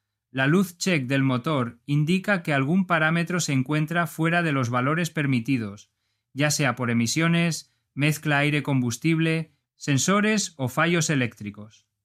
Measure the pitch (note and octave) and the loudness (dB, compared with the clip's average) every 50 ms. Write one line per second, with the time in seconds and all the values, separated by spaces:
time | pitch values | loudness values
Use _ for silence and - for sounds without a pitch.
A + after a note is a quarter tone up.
0 | _ _ _ _ _ _ - C3 C3+ C#3 D#3+ G3 G3 F3+ - - - F#3+ F3+ D3+ | _ _ _ _ _ _ -4 0 2 4 4 4 2 0 -4 -4 -2 0 0 0
1 | B2+ A#2+ C#3 C#3 C3+ C3+ B2+ A#2+ - E3 D#3 C3+ A#2+ A#2 A#2 - _ - D3 D3 | 0 0 0 0 2 2 0 0 -2 -2 -2 -2 -2 -4 -6 -10 _ -2 0 0
2 | D3+ D3+ F#3 F#3+ F#3+ G#3+ G3+ F3 E3 D#3+ D3 C3+ C3+ C#3 F3 F#3+ F#3 - F3 D#3+ | 2 2 0 0 0 0 -2 -2 0 0 0 0 0 2 2 0 0 2 0 2
3 | D#3 D#3 E3 E3+ E3+ - F3+ F3 - - C#3+ C3+ B2+ - D3+ D3+ D#3 D3+ E3+ F3 | 2 2 2 0 0 -2 -2 -2 -2 0 0 0 0 0 0 0 0 0 -2 -2
4 | E3+ D#3 - - D#3+ E3 E3+ F3 E3+ D#3+ C#3+ C3+ B2+ A#2 B2 B2 B2 C#3+ D#3 E3+ | -2 -2 -2 -2 0 0 2 2 0 0 0 0 0 0 0 0 0 0 0 0
5 | F3 D#3+ - E3 D3 C#3 C3 A#2+ A2 C#3 C#3 A#2+ A2 G2+ G2+ G#2 - _ _ _ | -2 -4 -4 -2 0 0 0 0 0 0 -2 -2 -2 -4 -10 -14 -18 _ _ _
6 | _ _ _ _ _ _ - C3 D3 D3+ D3 - D3+ B2+ A#2+ - B2 A#2+ A#2 A#2 | _ _ _ _ _ _ -4 -2 0 0 0 0 0 0 0 0 -2 0 0 0
7 | A#2 A2+ - D3+ E3 E3 E3+ E3+ E3+ E3+ D3+ - - _ _ _ _ _ - C#3 | 0 0 0 0 0 2 2 2 0 0 -2 -4 -8 _ _ _ _ _ -6 -2
8 | C#3+ D3+ D3+ D3+ - D#3 D3 C#3+ C#3+ D3 D3 D3 C3 D3 C#3 C3 B2 A#2+ A#2 - | 0 0 0 0 0 0 0 2 2 2 0 0 0 0 0 0 0 0 -2 -2
9 | - D#3+ E3 D#3+ E3 D#3+ D#3+ D#3+ D#3+ - _ _ _ _ _ _ - D3 C#3+ C3 | 0 0 0 2 2 0 0 -2 -4 -8 _ _ _ _ _ _ -2 0 0 2
10 | - F3+ G3 G#3 G#3 G#3+ A3 G#3 - - - - C3 A#2+ - - D#3+ E3+ F3 E3+ | 2 2 2 2 2 2 2 0 -2 -4 -6 -6 -6 -4 0 0 0 2 2 2
11 | D#3+ E3 D#3 C3+ B2 A2+ - - G#2 G#2 G2+ G#2 G#2 A2 - _ _ _ _ _ | 2 2 0 0 0 -2 -4 -8 -12 -12 -12 -14 -16 -20 -20 _ _ _ _ _
12 | _ | _